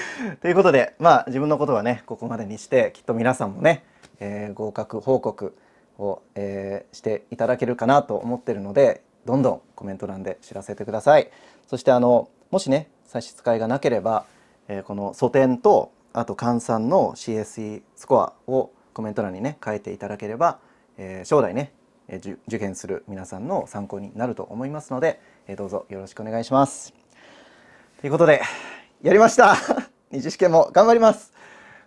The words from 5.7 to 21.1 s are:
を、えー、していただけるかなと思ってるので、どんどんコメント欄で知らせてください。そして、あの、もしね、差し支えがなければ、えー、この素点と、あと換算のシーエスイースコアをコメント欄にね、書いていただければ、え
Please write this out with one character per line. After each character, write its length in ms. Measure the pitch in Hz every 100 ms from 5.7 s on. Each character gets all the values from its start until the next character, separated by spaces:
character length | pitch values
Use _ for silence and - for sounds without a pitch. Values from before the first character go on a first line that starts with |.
| _ _ -
を、 240 | 101 92 _
え 520 | - 101 98 98 98 -
ー、 60 | -
し 40 |
て 220 | 110 104 -
い 60 | 120
た 100 | 117
だ 100 | 123
け 100 | 120
る 100 | 123
か 100 | 117
な 160 | 143
と 140 | 143 107
思 200 | 117 123
っ 40 |
て 140 | -
る 60 | 101
の 120 | 98
で、 300 | 101 131 - _ _ -
ど 100 | 131
ん 60 |
ど 100 | 127
ん 80 | 90 _
コ 100 | -
メ 80 | 101
ン 60 | 95
ト 80 | 98
欄 160 | 95
で 160 | 95 90
知 140 | -
ら 80 | 98
せ 120 | 95
て 100 | 104
く 80 | 104
だ 80 | 107
さ 180 | 143 151
い。 120 | - - _ _ _
そ 100 | 127
し 60 |
て、 100 | -
あ 80 | 123
の、 280 | 123 120 - _ _
も 80 | 185
し 120 | 156
ね、 180 | 135 156 _
差 160 | _ 127
し 80 | -
支 80 | - -
え 80 | 113
が 100 | 113
な 100 | 135
け 100 | 147
れ 100 | 113
ば、 240 | 98 110 - _ _ _ -
え 120 | 98
ー、 20 |
こ 120 | 95
の 180 | 101 101
素 180 | - 123
点 280 | 135 131 123
と、 340 | 208 160 - _ _
あ 120 | 117
と 100 | 117
換 260 | 101 120 120
算 280 | - 113 113
の 240 | 185 110 -
シ 160 | -
ー 80 | 110
エ 40 |
ス 160 | 104 -
イ 40 |
ー 180 | 107 107 -
ス 120 | - -
コ 120 | 123
ア 140 | 92 - -
を 240 | 131 - _ _
コ 80 | -
メ 80 | 110
ン 40 |
ト 80 | 104
欄 120 | 104
に 80 | 92
ね、 160 | 123 151
書 120 | -
い 60 | 107
て 120 | 107
い 60 | 101
た 100 | 101
だ 80 | 104
け 100 | 104
れ 100 | 113
ば、 220 | 170 - _ _ _ -
え 260 | 95